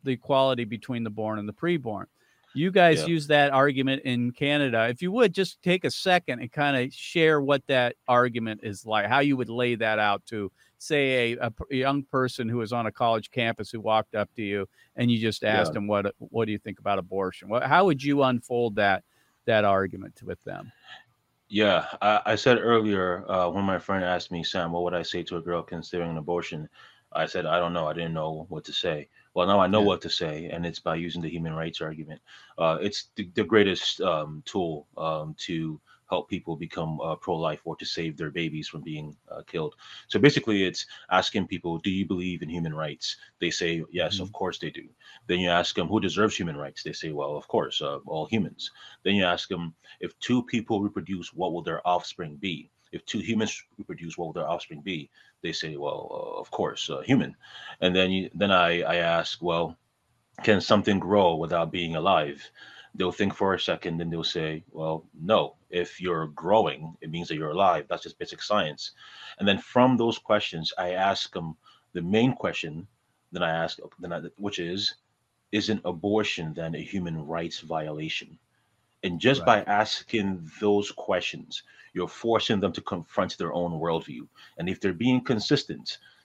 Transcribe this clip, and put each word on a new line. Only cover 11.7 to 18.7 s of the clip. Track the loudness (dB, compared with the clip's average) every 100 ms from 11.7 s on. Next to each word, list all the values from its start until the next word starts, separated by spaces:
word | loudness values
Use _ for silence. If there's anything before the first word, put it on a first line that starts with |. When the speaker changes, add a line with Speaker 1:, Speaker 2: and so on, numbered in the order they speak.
Speaker 1:
a | 0
young | 0 0
person | -2 0 0 -2 -4
who | -2
was | -2
on | -2 -4
a |
college | 0 2 2 0
campus | -2 0 -2 -6
who | -6
walked | 2 2 2
up | -2 -4
to | -4
you | -4 -2 -4 _ _ 0
and | 2
you | 4
just | 2 0
asked | 2 4 2
Speaker 2:
Yeah. | 0
Speaker 1:
him, | 0
"What, | 0 0 -4
what | -6 -2 -2
do |
you | -2
think | -6 -6
about | -2 -2
abortion?" | -2 -2 -2 -4 -4
What, | -2
how | 4 6
would | 6 2
you | 2 2
unfold | 4 2 -2 0 0